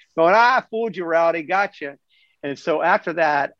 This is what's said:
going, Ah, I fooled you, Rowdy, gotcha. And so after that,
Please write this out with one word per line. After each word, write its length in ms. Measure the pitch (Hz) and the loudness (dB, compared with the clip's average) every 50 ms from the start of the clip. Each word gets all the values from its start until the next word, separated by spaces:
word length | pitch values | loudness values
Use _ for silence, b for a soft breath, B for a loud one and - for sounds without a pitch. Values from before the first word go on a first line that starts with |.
| b b b | b b b
going, 180 | 156 165 170 190 | 0 2 4 6
Ah, 220 | 220 233 240 254 254 | 6 4 4 4 0
I 60 | - - | -2 -4
fooled 260 | - 220 233 226 175 | -6 -6 -6 -6 -6
you, 80 | 180 175 | -8 -6
Rowdy, 380 | 165 165 165 165 165 165 170 160 | -2 0 2 2 2 0 -2 -4
gotcha. 540 | 139 180 190 202 190 - - 156 143 139 - _ _ _ _ _ _ _ _ - | -4 -2 -2 -2 -4 -6 -10 -12 -14 -14 -14 _ _ _ _ _ _ _ _ -8
And 160 | 143 139 131 | -8 -8 -8
so 240 | - - 156 156 156 | -4 -4 -2 0 2
after 320 | 165 190 208 - 185 160 | 2 0 0 0 -4 -4
that, 380 | 170 165 156 147 143 139 - - _ | -2 -2 0 0 0 -2 -4 -6 _